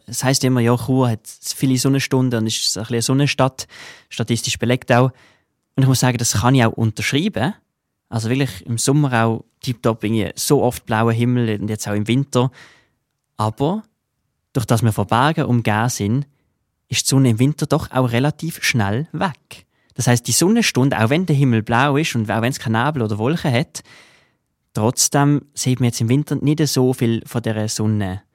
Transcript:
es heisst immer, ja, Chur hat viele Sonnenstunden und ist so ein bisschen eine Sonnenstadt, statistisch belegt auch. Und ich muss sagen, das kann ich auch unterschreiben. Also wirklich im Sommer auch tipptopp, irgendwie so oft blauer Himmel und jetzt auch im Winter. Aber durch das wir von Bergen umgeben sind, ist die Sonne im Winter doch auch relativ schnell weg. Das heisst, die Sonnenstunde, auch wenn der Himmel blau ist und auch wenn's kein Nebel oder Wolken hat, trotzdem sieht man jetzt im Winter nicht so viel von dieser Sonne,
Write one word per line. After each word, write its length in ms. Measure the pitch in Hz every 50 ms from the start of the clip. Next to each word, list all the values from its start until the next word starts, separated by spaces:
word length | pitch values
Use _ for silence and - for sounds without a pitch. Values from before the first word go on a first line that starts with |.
| _
es 180 | - 117 - -
heisst 200 | 127 135 - -
immer, 160 | 127 131 123
ja, 180 | 117 117 123
Chur 320 | 117 - - 131 131 131 120
hat 120 | 113 - -
viele 520 | - - - - - - - - 135 131 123
Sonnenstunden 640 | 127 135 135 135 131 - - 131 127 127 120 113
und 60 | 110
ist 240 | 110 113 - - -
so 100 | - 92
ein 20 | 110
bisschen 100 | - 120
eine 60 | 117
Sonnenstadt, 640 | 113 - 131 135 143 135 - - 131 131 - - - - - - - - - - _ _
statistisch 500 | - - 117 - 120 113 - - - -
belegt 320 | - 113 120 110 - -
auch. 200 | 123 120 127 131 - _ _ _ _ _ _ _ _ _ _ _ _
Und 60 | - 135
ich 40 |
muss 140 | 131 131 -
sagen, 160 | - 127 120 120
das 140 | 120 - -
kann 200 | 101 - 123 135
ich 100 | 131 117
auch 100 | 113 -
unterschreiben. 800 | - 113 110 - - - - - 139 175 214 - 92 113 175 214 - _ _ _ _ _ _ _ _ _ _
Also 200 | 110 113 110 110
wirklich 340 | 123 135 143 127 - - -
im 100 | - 117
Sommer 460 | 113 - - 135 151 147 135 123 113 113
auch 200 | 113 113 113 - _ _ _
tipptopp, 420 | - - 120 - - 117 113 - -
irgendwie 280 | 104 113 110 95 - -
so 260 | - - - 151 131
oft 240 | 101 123 - - -
blauer 280 | - 117 110 113 117 113
Himmel 460 | 113 120 123 123 123 120 110 107 101
und 80 | 98 107
jetzt 180 | 110 104 -
auch 60 | 107 104
im 120 | 104 104
Winter. 440 | 104 117 135 143 - - 127 123 135 - - - - _ _ _ _ _ _ _ _ _ _ _ _ _
Aber 460 | - 107 110 110 - 139 151 190 220 - _ _ _ _ _ _ _ _ _ _ _ _ _ _
durch 120 | 143 113
das 160 | - - - 123
wir 100 | 113 104
von 140 | - 101
Bergen 360 | - 113 117 131 151 165 165 143
umgeben 440 | - 123 120 113 113 104 107 113 127
sind, 380 | - - 104 101 113 139 143 - _ _ _ _ _ _ _ _ _ _ _
ist 180 | _ 123 - -
die 40 | -
Sonne 220 | 139 135 135 123
im 80 | 110 107
Winter 260 | 127 143 151 - 156
doch 260 | - 139 156 - -
auch 200 | - 131 127 120
relativ 520 | 117 117 135 151 - - - 160 - - -
schnell 460 | - - 123 101 98 104 120 156 -
weg. 540 | - 151 190 185 127 - _ _ - - _ _ _ _ _ _ _
Das 140 | - 117
heisst, 200 | 127 123 117 -
die 40 | -
Sonnenstunde, 640 | 117 - 165 180 226 233 214 - - 123 127 143 - - 110
auch 60 | 110
wenn 160 | 143 165 185
der 100 | 165 151
Himmel 260 | 135 143 131 117 113
blau 360 | 107 - 117 117 135 147 139
ist 180 | 143 165 - -
und 160 | 120 107 107
auch 100 | 101 113
wenn's 180 | 113 123 139 -
kein 120 | - 117 110
Nebel 280 | 113 120 147 160 139
oder 160 | 113 104 110
Wolken 340 | 101 110 131 165 170 - 160
hat, 300 | 120 117 165 - - - - - - - - _ _ _ _ _ _ _ _ _ _ _ _ _ _
trotzdem 680 | 107 107 117 - - - - - 139 143 143 147 143 - _ _
sieht 260 | - - 131 127 123
man 80 | 131
jetzt 120 | 120 - -
im 60 | 113 113
Winter 260 | 127 143 151 - 151
nicht 300 | 120 - 143 151 147 156
so 260 | 135 - 131 127 127 127
viel 280 | - 123 117 113 110 -
von 160 | - - 123
dieser 260 | 110 113 110 110 107
Sonne, 540 | 107 - - 107 107 107 104 101 92 95 101 - _